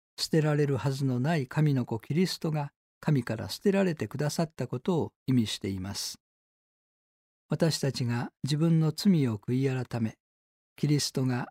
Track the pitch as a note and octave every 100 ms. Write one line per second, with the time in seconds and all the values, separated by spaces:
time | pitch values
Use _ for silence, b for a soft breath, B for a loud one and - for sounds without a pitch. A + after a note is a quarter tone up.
0 | _ - - D#3+ D3+ D3 C#3+ C3 C#3+ C3+
1 | C3+ B2 C#3+ E3 B2 - D3+ C3+ A#2 A2+
2 | - D3 F#3 - D#3+ D3+ C#3+ - _ _
3 | - C#3+ A#2 A2 G2+ - G3+ G3 F#3 D#3
4 | G#2+ C3+ D3 - D#3+ - B2+ B2 - E3
5 | G2+ - - B2+ G#2+ - G2 F#2+ F#2+ G2
6 | - - _ _ _ _ _ _ _ _
7 | _ _ _ _ _ D3 E3 - C#3 -
8 | A#2+ A#2+ - - C3+ D3+ E3 D#3+ D#3 D#3
9 | G#3 E3+ B2+ G#2+ - B2+ C3+ B2+ - A#2+
10 | A2 - _ _ _ _ _ - D3 D3
11 | - C#3+ B2+ B2 -